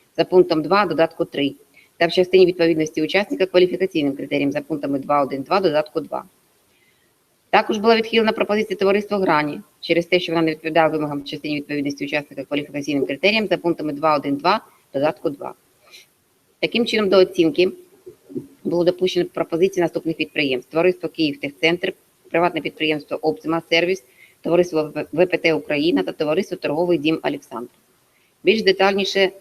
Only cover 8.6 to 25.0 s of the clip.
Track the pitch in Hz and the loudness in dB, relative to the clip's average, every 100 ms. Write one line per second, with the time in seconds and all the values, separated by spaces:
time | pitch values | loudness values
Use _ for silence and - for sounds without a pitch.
8.6 | 214 185 196 202 208 208 185 151 151 175 | -2 0 2 0 0 0 2 2 0 -6
9.6 | - _ - 165 170 180 175 165 160 156 | -14 _ 0 0 2 0 0 0 0 -2
10.6 | 160 160 156 156 147 143 139 147 151 147 | -2 2 2 2 -4 -6 -8 -10 -6 -6
11.6 | 143 147 143 143 143 147 143 139 135 147 | -4 -4 -4 -6 -6 -6 -6 -12 -6 -6
12.6 | 147 147 143 143 - 180 196 220 202 165 | -6 -8 -4 -4 -4 0 0 0 0 0
13.6 | 170 160 151 143 160 147 143 139 165 220 | 0 -2 -4 -2 0 0 0 -2 0 0
14.6 | - _ _ 139 151 165 165 143 - - | -4 _ _ -2 -2 -2 -6 -6 -12 -14
15.6 | _ _ _ - _ _ _ _ _ _ | _ _ _ -20 _ _ _ _ _ _
16.6 | 170 226 233 220 175 190 185 - 160 147 | -4 -2 -2 0 2 2 2 0 0 2
17.6 | 180 - - _ - - - - - _ | 0 -2 -16 _ -20 -20 -14 -14 -14 _
18.6 | - 170 170 175 185 180 175 170 160 165 | -4 0 0 0 -2 -2 -4 -6 -6 0
19.6 | 190 180 165 165 160 160 151 151 143 123 | 0 2 -2 -2 -6 -6 -6 -4 -2 -4
20.6 | - 156 175 175 160 - 156 139 143 - | -4 0 0 0 -6 -4 -4 -4 -10 -2
21.6 | 160 175 196 - _ _ - 165 170 160 | -2 0 -4 -8 _ _ -4 0 0 -2
22.6 | 143 - 156 151 147 147 156 151 156 165 | -8 -4 -4 -4 -4 -4 -2 -4 -4 -4
23.6 | - 165 175 190 - _ - _ 165 175 | 0 0 2 -2 -8 _ -20 _ 0 2
24.6 | 175 156 151 151 | 2 -2 -4 -6